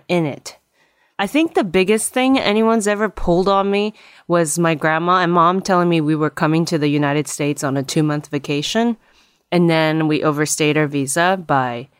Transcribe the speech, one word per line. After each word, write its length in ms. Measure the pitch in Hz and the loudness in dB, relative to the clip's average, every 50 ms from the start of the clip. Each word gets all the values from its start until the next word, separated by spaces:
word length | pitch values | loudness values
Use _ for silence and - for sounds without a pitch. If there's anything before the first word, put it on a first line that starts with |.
| _ - | _ -2
in 180 | 175 175 165 | -2 0 0
it. 320 | 147 120 - - - - - _ _ _ _ _ _ _ _ _ _ _ - | -2 -4 -8 -14 -18 -20 -20 _ _ _ _ _ _ _ _ _ _ _ -6
I 80 | 196 202 | -4 -2
think 260 | - 285 330 330 - | 0 0 0 0 0
the 100 | 392 294 | -2 -2
biggest 480 | 185 156 185 185 180 214 226 220 - | 0 2 2 2 2 2 0 0 -2
thing 280 | - 254 254 262 269 262 | -2 0 2 2 2 2
anyone's 480 | - - 208 214 226 226 226 233 196 202 | 2 2 2 2 2 2 2 2 0 0
ever 200 | 208 202 220 208 | -2 0 -2 -4
pulled 400 | 180 - - - 175 170 190 196 | -4 -4 -2 0 2 2 2 2
on 220 | 196 196 196 196 | 2 2 2 2
me 240 | 202 202 208 214 214 - - - - - - - | 0 0 -2 -2 -6 -10 -18 -20 -20 -14 -6 -2
was 300 | 170 170 170 156 151 170 | 0 0 0 0 0 0
my 160 | 170 165 165 | 0 0 0
grandma 460 | 143 151 160 156 160 170 175 180 185 | 0 0 0 0 0 2 2 2 2
and 120 | 180 170 | 2 2
mom 300 | 175 180 165 170 180 190 | 2 4 4 4 2 0
telling 260 | 180 - 190 175 175 175 | 0 0 0 2 2 2
me 140 | 170 165 | 2 2
we 140 | 151 147 160 | 2 0 0
were 160 | 151 156 151 | 0 -2 -4
coming 340 | - - 170 151 156 160 170 | -2 -2 0 0 2 0 0
to 140 | - 175 156 | 0 -2 0
the 80 | 147 151 | 0 0
United 400 | 143 147 147 143 143 151 143 - | 0 0 0 0 0 -2 -4 -4
States 360 | - - 151 143 147 143 - | -6 -4 -4 -4 -4 -2 -4
on 140 | 139 131 139 | -4 -2 -4
a 60 | 135 | -4
two-month 460 | 139 - 160 156 151 147 147 147 - | -2 -2 0 0 0 -2 -4 -6 -6
vacation. 680 | - 143 135 - 147 143 147 - - 220 233 240 226 - _ _ _ _ _ _ _ _ _ _ | -8 -6 -6 -4 -4 -4 -4 -2 -2 0 0 0 -2 -4 _ _ _ _ _ _ _ _ _ _
And 180 | - 175 175 170 | 0 2 2 4
then 380 | 165 160 160 156 156 160 160 156 | 2 2 2 2 0 0 0 0
we 160 | 151 151 - | 0 0 0
overstayed 540 | 156 147 143 151 147 - - 156 151 147 156 | 0 0 0 -2 -2 -2 0 0 0 2 0
our 100 | 156 143 | 0 -2
visa 500 | 147 143 139 131 - 170 170 180 190 190 170 | -2 -4 -4 -4 -2 -2 0 0 0 -2 -2
by 440 | 151 147 135 127 127 120 120 127 - _ _ | -2 -2 0 0 -2 -4 -8 -12 -16 _ _